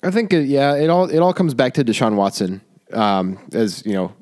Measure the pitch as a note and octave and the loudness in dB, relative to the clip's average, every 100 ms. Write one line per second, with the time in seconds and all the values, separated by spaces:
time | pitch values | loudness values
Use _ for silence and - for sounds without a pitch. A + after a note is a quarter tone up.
0 | F#3 G3+ G#3 F3 C#3 C#3 C#3+ C#3+ D#3 F3 | -4 -2 0 0 2 2 2 2 2 2
1 | F#3 D#3 F3+ F3+ F3 B2 B2+ D3 A#2+ G#2+ | 2 2 2 2 0 2 0 0 0 0
2 | A2+ G#2 G2 - F#2+ F#2+ _ _ _ A2 | 0 2 0 -2 -6 -6 _ _ _ -2
3 | G#2 G2 F#2 F#2+ - - A2 F2 G#2 G2 | 0 0 -2 -6 -8 -4 -4 -4 -6 -4
4 | F2+ - | -4 -8